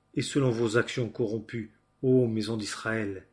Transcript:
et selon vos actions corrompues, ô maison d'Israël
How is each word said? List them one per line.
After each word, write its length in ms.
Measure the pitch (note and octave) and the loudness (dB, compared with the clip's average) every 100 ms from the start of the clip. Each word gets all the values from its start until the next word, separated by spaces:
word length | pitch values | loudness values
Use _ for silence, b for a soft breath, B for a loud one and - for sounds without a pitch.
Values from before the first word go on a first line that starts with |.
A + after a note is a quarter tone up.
| _ D#3+ | _ -6
et 60 | |
selon 280 | B2+ D3 C3 | -2 0 2
vos 280 | A2+ A#2 A#2 | 2 2 2
actions 300 | A2 - A2 | 2 -2 -4
corrompues, 600 | - A2 A2+ - A#2+ G#2+ _ _ _ | -2 -2 -2 -6 -8 -10 _ _ _
ô 260 | C3+ B2+ A#2+ | 4 4 4
maison 300 | A2 G#2 A2+ | 0 -2 -4
d'Israël 680 | G2+ - A2 A2+ G2+ F#2+ - | -4 -6 -4 -2 -4 -6 -14